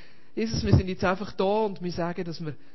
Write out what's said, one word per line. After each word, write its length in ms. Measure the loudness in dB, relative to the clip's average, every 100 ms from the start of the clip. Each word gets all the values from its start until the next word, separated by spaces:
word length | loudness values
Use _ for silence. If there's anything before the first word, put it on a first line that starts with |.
| -12 -12 -8
Jesus, 300 | -4 -2 0
wir 100 | 6
sind 140 | 6 6
jetzt 160 | 0
einfach 280 | 0 0 -4
da 320 | 0 2 2
und 180 | 0 -2
wir 100 | -6
sagen, 320 | -2 -2 -2
dass 200 | -6 -6
wir 100 | -8 -8 -12